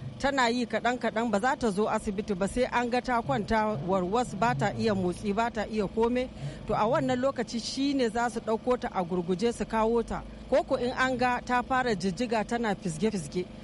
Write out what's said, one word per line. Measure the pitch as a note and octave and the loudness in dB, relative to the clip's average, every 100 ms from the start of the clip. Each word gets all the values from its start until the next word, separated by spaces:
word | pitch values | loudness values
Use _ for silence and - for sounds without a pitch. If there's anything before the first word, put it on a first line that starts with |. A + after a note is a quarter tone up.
| - - | -10 -2
Tana | C#4 C#4 A#3+ | 0 4 4
yi | B3 A3+ | 2 0
kaɗan-kaɗan, | G#3+ A#3 B3 A3+ G#3+ A#3+ | 0 0 2 0 0 0
ba | G#3 | 2
za | B3+ C#4+ | 2 2
ta | A#3 | 0
zo | F#3+ G#3+ | 2 0
asibiti | G#3 A3 G3 G#3+ | 0 -2 -4 -4
ba, | F#3 G3 | -2 -2
sai | B3 B3 | 0 0
an | A#3+ B3 | 0 0
ga | B3 | 0
ta | B3 A#3+ | 0 0
kwanta | A#3 C4 F#3+ A3 G#3+ E3 E3+ | 0 -2 2 2 2 -2 0
warwas, | F#3+ F3+ A#3 B3 G3 | 0 2 0 0 0
ba | A#3 | 2
ta | B3 G#3 F#3+ | 2 0 2
iya | A3 | 0
motsi, | F#3+ F3+ E3+ G#3 | 2 0 -2 -2
ba | G3+ A#3 | 0 0
ta | A3+ - | -2 -2
iya | G#3+ F#3+ | -2 -2
komai. | A3+ A#3 B3 B3+ - C#3 - - | 2 2 2 -2 -6 -10 -8 -2
To | |
a | D#3+ G#3 | 2 2
wannan | D#4 C4 B3+ | 2 2 2
lokaci | C4+ C4 A3+ A#3 | 0 0 -4 -4
shi | - C4 C#4 | -4 -2 0
ne | C#4 A#3 | 2 2
za | A#3 A#3 | 2 -2
su | A#3 | -2
ɗauko | A3 A3 B3 B3 | -2 0 0 0
ta | B3 | 0
a | F#3+ | -2
gurguje | F3 F3+ E3+ F3+ A#3 | 0 -2 0 0 0
su | A#3 G#3+ | 0 -2
kawo | A3+ A3 A#3 A3 | 0 2 2 0
ta. | F3+ - - - | -6 -8 -14 0
Ko | C4+ | 2
ko | F4 C4+ | 2 0
in | B3 | 0
an | B3+ C4 B3 | 2 0 2
ga | B3+ B3 | 2 0
ta | - B3 | 0 0
fara | A#3 C4 B3 G3 | 2 0 2 0
jijjiga | F#3+ E3 A#3+ A3 G#3 | -2 -2 0 0 0
tana | A#3 A3+ F#3+ | 0 0 -2
fisge-fisge, | F#3 D#3 G#3+ G#3 C#3+ F3+ - - | -4 -2 0 -2 -4 -4 -6 -10